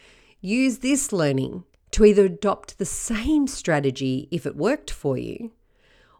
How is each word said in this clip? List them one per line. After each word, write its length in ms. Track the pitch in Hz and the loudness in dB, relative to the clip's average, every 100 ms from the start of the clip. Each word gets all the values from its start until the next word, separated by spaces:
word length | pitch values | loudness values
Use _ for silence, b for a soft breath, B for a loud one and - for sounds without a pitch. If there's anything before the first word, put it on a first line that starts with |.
| b b b b | b b b b
use 380 | 185 240 262 214 | -4 0 0 0
this 340 | 254 277 - | 0 -2 0
learning 520 | 190 151 135 131 180 - _ _ | 0 0 0 -4 -8 -16 _ _
to 140 | - | 6
either 200 | 214 208 | 8 8
adopt 540 | 190 165 202 - - - | 4 2 -4 -4 -8 -10
the 60 | 190 | -8
same 600 | - - 220 247 302 269 | -8 -6 -6 0 0 0
strategy 800 | - - 151 139 131 131 131 - | -2 -2 0 0 -2 -4 -4 -4
if 160 | 170 - | -6 -6
it 100 | 139 | -4
worked 340 | 185 294 - | -2 -2 -6
for 280 | - 143 131 | -6 -4 -4
you, 340 | - - 233 - b b b b b b | -6 -10 -14 -16 b b b b b b